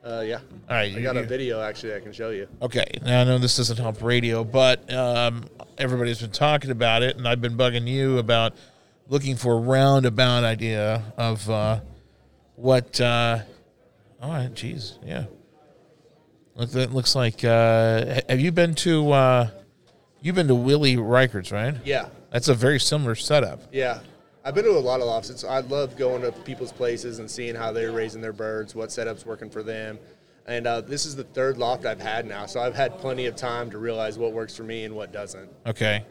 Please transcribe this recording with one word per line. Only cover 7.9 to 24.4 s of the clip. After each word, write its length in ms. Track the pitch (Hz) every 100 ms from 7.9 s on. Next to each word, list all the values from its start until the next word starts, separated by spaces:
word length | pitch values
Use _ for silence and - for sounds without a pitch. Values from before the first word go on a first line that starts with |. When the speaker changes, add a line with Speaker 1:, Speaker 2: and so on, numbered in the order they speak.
| 135 135 127
Speaker 2:
about 360 | 113 117 113 - - _ _ _ -
looking 260 | 139 135 127
for 180 | 123
a 40 | 117
roundabout 840 | 120 131 139 139 127 107 127 123
idea 580 | 117 113 113 110 107 110 110 -
of, 320 | 117 110 104
uh, 300 | 110 107 110 - - _ _ _ _ _ -
what, 440 | 123 117 127 -
uh, 380 | 123 120 117 117 104 - _ _ _ _ _ _
all 80 | 131
right, 240 | 160 127
geez, 440 | 117 113 - 101 -
yeah. 200 | - 67 101 - _ _ _ _ _ _ _ _ _ _ _
Look, 160 | - 120
that 200 | 127 127
looks 220 | 131 117
like, 280 | 135 120 -
uh, 600 | 120 113 113 113 113 113 -
ha-, 60 | 127 -
have 120 | 131
you 120 | 160
been 220 | 175 170 156
to, 340 | 175 160 147
uh, 380 | 139 131 127 117 - - _ _ _ _ _
you've 160 | 151 185
been 120 | 156
to 60 |
Willie 420 | 123 123 147 143 123
Reichert's, 540 | 110 123 131 104 90
right? 240 | 104 117 143
Speaker 1:
Yeah. 240 | 117 135 92 - -
Speaker 2:
That's 180 | 123 131
a 60 |
very 240 | 120 127 143
similar 360 | - 151 131
setup. 460 | 113 - 151 107 67 -
Speaker 1:
Yeah. 280 | 135 131 117 - - _ _